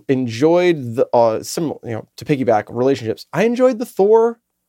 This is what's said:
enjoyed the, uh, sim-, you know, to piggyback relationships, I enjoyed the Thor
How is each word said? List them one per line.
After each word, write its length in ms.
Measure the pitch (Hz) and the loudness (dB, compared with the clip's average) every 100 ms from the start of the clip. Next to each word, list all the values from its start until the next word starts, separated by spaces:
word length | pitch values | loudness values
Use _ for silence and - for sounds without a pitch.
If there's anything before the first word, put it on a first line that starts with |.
| - | -4
enjoyed 840 | 131 123 113 156 175 180 160 120 113 | -2 -2 0 2 4 2 0 -4 -6
the, 120 | - | 0
uh, 280 | 123 117 110 | 2 2 0
sim-, 300 | - - 151 - | -6 -6 -6 -6
you 80 | 113 | -8
know, 160 | 110 - - | -10 -12 -14
to 80 | 120 | -4
piggyback 400 | 139 120 107 - | 0 2 0 -2
relationships, 560 | 117 131 135 110 - - | -2 0 0 -4 -8 -8
I 100 | 147 | -2
enjoyed 360 | 226 240 254 226 | -2 2 2 0
the 60 | 240 | -6
Thor 540 | - 196 226 233 233 _ _ | 0 4 4 2 -2 _ _